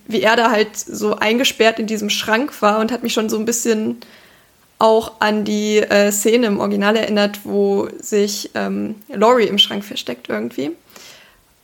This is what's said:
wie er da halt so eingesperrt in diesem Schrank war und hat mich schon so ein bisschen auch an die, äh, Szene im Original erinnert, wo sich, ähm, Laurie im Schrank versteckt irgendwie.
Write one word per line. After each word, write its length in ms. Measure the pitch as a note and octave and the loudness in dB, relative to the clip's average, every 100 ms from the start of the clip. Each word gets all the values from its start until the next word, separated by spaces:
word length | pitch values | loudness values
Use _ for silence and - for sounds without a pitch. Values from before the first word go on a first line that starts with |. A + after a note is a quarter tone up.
| - | -6
wie 160 | A3 | 0
er 140 | G#3+ A#3 | 2 4
da 140 | A3+ | 4
halt 260 | G#3+ G#3+ - | 2 0 -4
so 400 | - G#3+ G#3+ - | -12 -4 -4 0
eingesperrt 640 | G#3+ A#3+ C4+ - A3+ A3 | 0 2 0 4 2 2
in 80 | G#3+ | -4
diesem 240 | G#3+ G#3 | -4 -4
Schrank 500 | - - A3 D4 - | -4 0 0 -2 0
war 180 | G#3 G#3+ | 0 2
und 120 | A3+ | 0
hat 100 | A#3+ | -2
mich 100 | A#3 | -2
schon 160 | A#3 G#3+ | -2 -2
so 100 | A3 | -2
ein 60 | |
bisschen 560 | A3 A#3 A#3 G#3+ A3+ A#3 - - - _ _ _ _ _ | -2 -2 0 0 -2 -6 -14 -20 -20 _ _ _ _ _
auch 400 | A3 A3 A3 - | 4 4 0 -2
an 240 | G#3+ G#3+ | 0 0
die, 320 | G#3 G#3 G#3+ G#3+ | -2 -2 0 0
äh, 340 | G#3 G#3 G3+ | 2 4 4
Szene 360 | G#3 A3+ A#3+ A3+ | 2 2 2 2
im 120 | G3 | 0
Original 380 | G3+ G3+ G3+ A3 | 0 0 0 0
erinnert, 440 | G#3+ G#3 G#3 G#3 | 0 0 0 -2
wo 440 | G#3+ G3+ G3+ G3 - - | -4 0 2 0 -2 -8
sich, 500 | - G#3 G3+ G#3 - | -2 0 0 -2 -8
ähm, 420 | G#3+ G3 G3 G#3 G#3+ - | -6 -4 -4 -6 -8 -12
Laurie 380 | G3+ A3 B3+ G#3 | 0 4 4 2
im 120 | G3+ | 2
Schrank 260 | - G#3 | 2 0
versteckt 440 | - - - A#3+ - | -8 -10 -10 -10 -8
irgendwie. 400 | G#3+ A#3 B3 C#4+ E4+ _ - - - - _ _ _ | -6 -6 -6 -8 -8 _ -20 -20 -20 -20 _ _ _